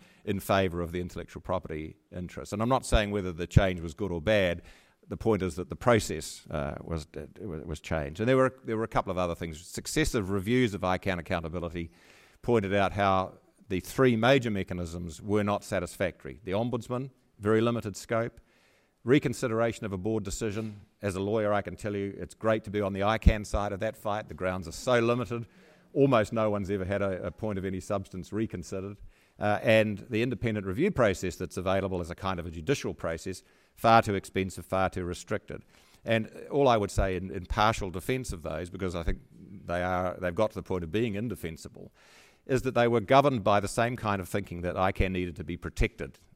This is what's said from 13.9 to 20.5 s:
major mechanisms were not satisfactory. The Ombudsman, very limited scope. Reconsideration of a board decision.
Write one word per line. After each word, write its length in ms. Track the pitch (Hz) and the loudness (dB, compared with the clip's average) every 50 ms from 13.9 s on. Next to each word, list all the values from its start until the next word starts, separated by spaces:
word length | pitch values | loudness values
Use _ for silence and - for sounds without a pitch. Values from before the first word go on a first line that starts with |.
| - - 135 131 117 | 2 4 4 6 6
major 340 | 110 110 123 139 139 120 120 | 6 6 6 6 4 4 0
mechanisms 720 | 104 98 92 - 95 87 87 82 82 87 87 85 78 - - | -2 -2 -2 -4 -4 -6 -6 -6 -6 -8 -8 -10 -10 -10 -4
were 220 | 104 101 104 104 | 0 0 2 2
not 180 | 104 104 101 - | 2 0 -2 -2
satisfactory. 800 | - 104 95 87 85 - - 101 87 - - - 69 65 78 - | -2 -2 -2 -2 -4 -2 -2 -2 -2 -2 -6 -12 -14 -14 -10 -6
The 80 | 90 90 | -4 -2
Ombudsman, 580 | 104 117 123 120 120 107 - 123 123 135 135 - _ _ _ _ - | 0 0 0 -2 -4 -4 -4 -6 -6 -6 -8 -12 _ _ _ _ -4
very 220 | 101 104 110 110 | 0 2 4 4
limited 360 | 117 117 117 117 104 107 95 | 4 2 0 -2 -4 -6 -8
scope. 440 | - - - 120 113 117 120 - - - _ _ _ _ _ _ _ _ _ _ _ - | -8 -6 -2 -2 0 0 -2 -6 -12 -20 _ _ _ _ _ _ _ _ _ _ _ 2
Reconsideration 800 | 113 131 151 - 147 - - - 123 110 113 113 117 113 - - | 4 4 6 4 2 -2 -2 -2 -2 0 2 0 0 0 -2 -6
of 60 | 107 98 | -6 -4
a 40 | |
board 280 | 92 90 110 110 110 98 | -4 -2 -2 -2 -2 -2
decision. 560 | 95 92 - 113 110 | -4 -4 -4 -4 -2